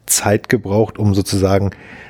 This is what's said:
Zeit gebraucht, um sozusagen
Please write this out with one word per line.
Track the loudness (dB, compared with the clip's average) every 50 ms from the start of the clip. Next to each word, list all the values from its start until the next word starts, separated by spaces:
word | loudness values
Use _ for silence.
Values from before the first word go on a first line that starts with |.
| _ -4
Zeit | -4 -2 0 0 0 0 0 -2
gebraucht, | -2 -2 -2 -2 0 0 0 0 -2 -2
um | 0 2 2
sozusagen | 2 0 -2 0 0 2 2 2 2 0 -2 -4 -8 -14 -20 -20 -20 -20 -20